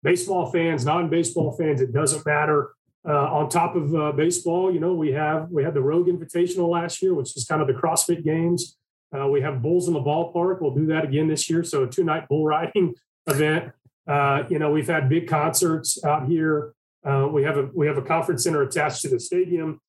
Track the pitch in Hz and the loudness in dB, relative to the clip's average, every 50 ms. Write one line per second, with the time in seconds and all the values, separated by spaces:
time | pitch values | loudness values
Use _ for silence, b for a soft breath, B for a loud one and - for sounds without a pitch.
0 | - 143 180 175 - - 196 180 170 - - 175 165 165 160 143 120 143 156 175 | 2 2 0 0 0 -2 -2 -2 -2 0 0 0 0 2 0 0 0 0 0 0
1 | 170 165 156 170 170 170 - 175 147 127 - - 170 156 147 131 131 127 113 139 | 0 0 0 0 0 0 0 -2 -2 -2 -2 -2 -2 0 2 0 0 0 0 0
2 | 147 139 156 151 - 151 151 147 151 151 151 147 139 - - _ _ _ _ _ | 0 0 -2 -2 -2 0 0 0 2 2 2 0 0 -2 -8 _ _ _ _ _
3 | _ 165 147 143 143 - 151 147 151 147 - 170 165 165 - 180 151 143 160 160 | _ -2 0 0 2 2 0 0 0 2 2 0 0 2 0 -2 0 0 0 0
4 | 151 147 143 135 156 170 175 - - 175 165 175 185 190 180 165 156 175 185 165 | 0 0 0 2 2 2 0 0 0 0 0 2 2 2 0 0 0 0 0 0
5 | 156 151 131 147 156 151 156 160 156 170 180 151 135 160 147 143 131 139 156 170 | 0 0 0 0 0 0 0 -2 -4 -2 -2 0 0 0 0 0 0 2 2 2
6 | 175 180 175 165 160 - - 170 175 175 180 190 175 170 175 170 170 175 - - | 2 2 0 -2 -4 -6 -2 0 0 0 0 0 0 2 2 0 -2 -4 -4 -2
7 | - 190 180 147 131 - - 139 120 - 156 151 151 131 131 - - 160 160 165 | 0 0 2 0 -2 -6 -6 -10 -6 -2 0 0 2 0 0 0 2 0 0 0
8 | - - 175 160 151 151 156 165 165 170 175 175 - - _ _ _ _ _ _ | 0 0 -2 0 0 -2 0 2 2 0 0 0 -2 -8 _ _ _ _ _ _
9 | _ _ - 135 139 139 143 143 131 147 139 127 120 151 175 180 175 175 170 147 | _ _ -8 -4 0 2 2 2 0 0 -4 -2 -2 2 2 2 2 0 -2 0
10 | 131 143 147 160 170 170 - 175 175 185 185 185 170 143 127 143 156 156 160 160 | 0 0 0 0 -2 -2 -2 0 0 0 0 0 -2 -2 0 0 0 2 0 0
11 | 156 139 135 147 156 156 156 156 - - 165 165 165 165 - 143 131 120 - - | 0 0 0 0 2 2 0 -2 -2 -2 -2 -2 -2 -2 0 -2 -2 0 0 -2
12 | 175 165 151 160 156 - 143 156 156 156 151 156 170 165 - 208 185 165 - - | 0 0 0 -2 -2 -2 0 0 2 2 0 0 -2 0 0 2 0 0 0 -6
13 | _ _ _ _ _ - 143 135 151 151 156 165 170 - - _ _ _ _ _ | _ _ _ _ _ -2 0 2 2 2 2 0 -2 -6 -16 _ _ _ _ _
14 | _ - 143 143 139 139 139 139 131 - 180 151 156 151 151 156 135 120 170 156 | _ -2 0 2 2 2 2 0 0 -2 -2 0 0 2 0 0 0 0 0 0
15 | 139 131 151 170 165 170 165 151 147 143 131 - 185 170 160 160 - - - - | 2 2 2 2 0 0 0 0 0 0 0 0 0 2 0 0 -2 -4 -4 -2
16 | - 151 147 151 139 131 170 160 160 156 151 151 147 - - _ _ _ _ _ | 0 0 0 0 0 0 0 0 2 2 0 0 -2 -6 -14 _ _ _ _ _
17 | _ 143 139 139 135 147 156 147 139 151 160 143 135 135 - 180 147 147 147 139 | _ 0 0 2 2 2 2 2 2 2 0 0 -2 -2 0 0 0 0 0 -2
18 | 131 135 160 165 165 - 175 127 - 180 160 147 139 131 - 165 151 151 139 - | -2 0 0 0 0 0 -2 0 0 0 2 0 0 0 0 -2 -2 -2 -2 -4
19 | - 143 131 120 - - 180 180 185 165 175 165 160 156 151 - _ | -4 -2 -2 -2 -2 -2 0 0 0 0 0 -2 -2 -4 -8 -10 _